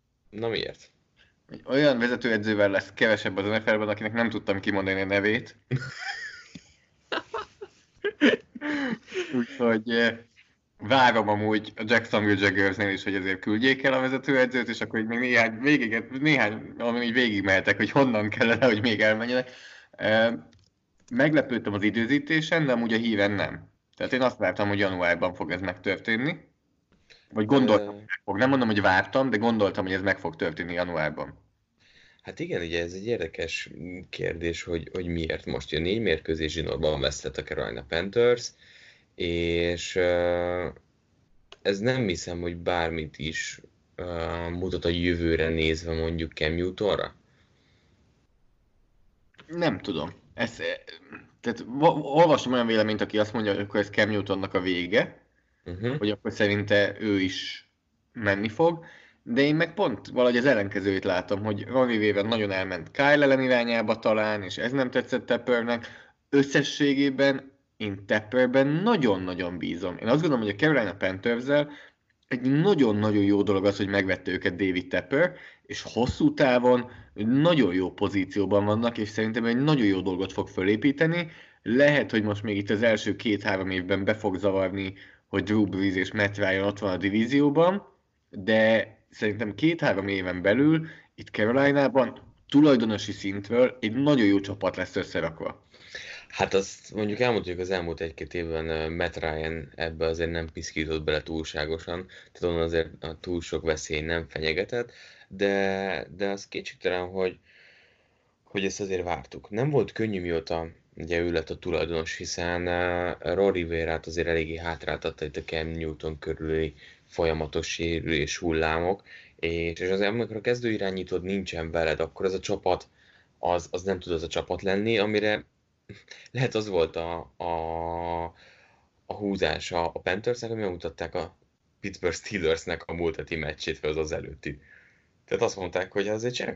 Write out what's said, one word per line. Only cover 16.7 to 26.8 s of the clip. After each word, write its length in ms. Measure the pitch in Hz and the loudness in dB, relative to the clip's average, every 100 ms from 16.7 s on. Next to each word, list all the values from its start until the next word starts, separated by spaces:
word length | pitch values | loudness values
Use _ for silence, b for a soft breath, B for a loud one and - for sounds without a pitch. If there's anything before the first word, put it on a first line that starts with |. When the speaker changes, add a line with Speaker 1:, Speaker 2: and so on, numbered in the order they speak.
| - | -4
Speaker 2:
amin 240 | 117 120 | -2 0
így 100 | 120 | 0
végigmehetek, 640 | 120 120 101 95 95 90 101 | 2 2 2 2 2 2 0
hogy 140 | 107 | 2
honnan 400 | 147 131 110 104 | 4 4 2 -2
kellene, 360 | - 117 117 127 | 2 2 4 4
hogy 140 | 104 | 4
még 200 | 120 107 | 0 2
elmenjenek. 500 | 107 110 120 127 123 B B B B | 2 2 0 -2 -4 B B B B
Eh, 420 | - 98 110 113 117 - _ _ _ _ _ _ | -4 2 4 4 0 -10 _ _ _ _ _ _
meglepődtem 640 | 120 151 151 - 117 107 | 2 4 4 2 -2 -2
az 100 | 101 | 0
időzítésen, 840 | 104 107 117 143 - 160 156 170 143 | 0 0 0 0 2 -2 0 0 2
de 60 | |
amúgy 200 | 120 117 | 0 2
a 40 | 113 | 0
híren 340 | 117 101 101 | 2 2 2
nem. 380 | 101 78 - - _ _ _ | 0 -4 -6 -16 _ _ _
Tehát 160 | 95 | -2
én 100 | 127 | 2
azt 160 | 127 117 | 2 2
vártam, 300 | 95 90 104 | -2 0 0
hogy 100 | 101 | 2
januárban 560 | 98 92 87 85 92 | 0 2 2 2 0
fog 160 | 87 95 | -2 -6
ez 100 | 90 | -4
megtörténni. 760 | 92 90 104 92 - 113 139 175 - _ _ _ | -4 -4 -4 -4 -2 -2 -2 -6 -14 _ _ _